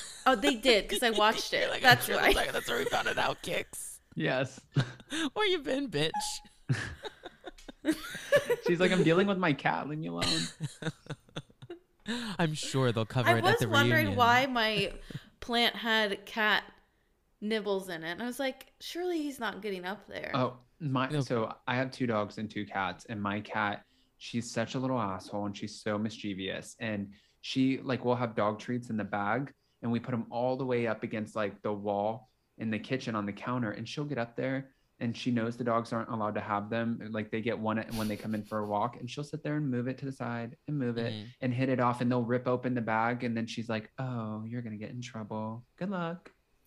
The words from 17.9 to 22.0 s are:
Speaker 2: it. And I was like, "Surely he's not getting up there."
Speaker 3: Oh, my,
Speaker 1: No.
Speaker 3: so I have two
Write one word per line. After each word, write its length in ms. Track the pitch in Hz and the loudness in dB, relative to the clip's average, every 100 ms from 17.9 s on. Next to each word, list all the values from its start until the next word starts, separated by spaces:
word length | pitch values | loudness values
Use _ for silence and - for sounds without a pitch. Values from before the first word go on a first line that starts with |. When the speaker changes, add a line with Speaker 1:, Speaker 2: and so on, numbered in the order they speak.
| 165 | -8
Speaker 2:
it. 80 | 165 | -6
And 100 | 175 | -6
I 40 | 240 | -6
was 140 | 240 | -2
like, 280 | 269 262 - _ | -4 -4 -14 _
"Surely 420 | - 330 359 339 | -10 -6 -2 -2
he's 180 | 294 254 | -2 -4
not 220 | 220 185 | -6 -4
getting 240 | 208 185 180 | -6 -6 -6
up 220 | 196 - | -8 -8
there." 240 | - - | -8 -4
Speaker 3:
Oh, 240 | 131 127 127 - _ | -2 -2 -4 -16 _
my, 280 | 151 131 131 | -4 0 0
Speaker 1:
No. 120 | 151 | 0
Speaker 3:
so 320 | 127 123 110 - - | 0 0 -2 -4 -2
I 80 | 123 | -2
have 160 | 131 | -2
two 140 | - | -2